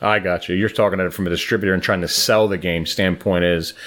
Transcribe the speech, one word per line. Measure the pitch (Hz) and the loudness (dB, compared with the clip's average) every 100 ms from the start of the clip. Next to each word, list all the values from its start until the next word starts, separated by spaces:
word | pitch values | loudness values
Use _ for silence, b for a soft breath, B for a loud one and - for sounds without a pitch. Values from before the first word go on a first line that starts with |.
I | 104 107 | 0 0
got | 92 87 - | 0 -4 -2
you. | |
You're | 92 107 | -2 0
talking | - 104 92 | 2 2 2
at | 90 | -2
it | |
from | - 90 | -2 -2
a | |
distributor | 85 - 113 98 | -2 -2 -2 0
and | 95 | 0
trying | - 95 | 0 0
to | 85 | -2
sell | - - 110 107 | -2 2 4 4
the | 92 | 0
game | 87 85 82 | -2 -2 -2
standpoint | - 95 90 104 90 | 0 0 0 0 2
is | 87 85 82 - | 2 0 -2 -10